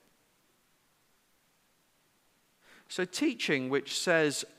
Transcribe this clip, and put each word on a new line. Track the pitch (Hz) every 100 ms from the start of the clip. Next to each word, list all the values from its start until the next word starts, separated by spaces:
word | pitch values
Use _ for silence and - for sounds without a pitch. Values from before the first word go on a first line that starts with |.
| _ _ _ _ _ _ _ _ _ _ _ _ _ _ _ _ _ _ _ _ _ _ _ _ _ _ _ - -
So | -
teaching | 180 - 302 233 - 143 127
which | 139 - -
says | - 165 151 135 -